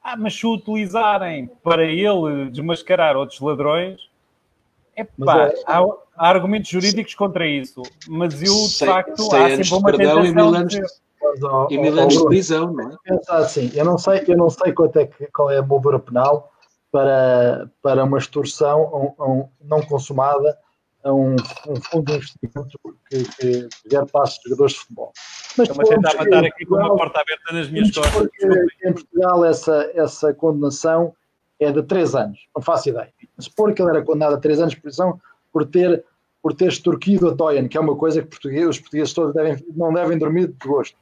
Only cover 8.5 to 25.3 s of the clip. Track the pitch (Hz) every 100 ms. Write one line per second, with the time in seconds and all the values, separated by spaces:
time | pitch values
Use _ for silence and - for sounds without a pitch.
8.5 | 202 214 - 190 185 185 - 214 185 135
9.5 | 135 - 185 202 - - 156 175 165 160
10.5 | 170 175 208 190 - _ _ 147 139 139
11.5 | 135 139 143 151 156 139 147 156 180 160
12.5 | 156 170 151 117 151 - 185 - 170 -
13.5 | - 123 147 160 175 196 196 190 175 170
14.5 | 165 185 - 160 160 147 - 143 - 143
15.5 | 139 135 139 135 135 - 123 131 147 -
16.5 | _ _ _ _ 139 139 135 127 123 123
17.5 | 127 - _ 139 131 135 135 131 151 139
18.5 | - 147 151 156 147 139 - 139 131 135
19.5 | _ 143 151 151 143 131 135 135 143 147
20.5 | 147 _ _ _ _ 139 139 131 131 120
21.5 | - 151 135 - 165 143 147 135 - 120
22.5 | - 135 - - - _ 135 123 - 127
23.5 | 123 120 - 107 139 139 147 135 - 120
24.5 | 127 139 - - 117 113 - -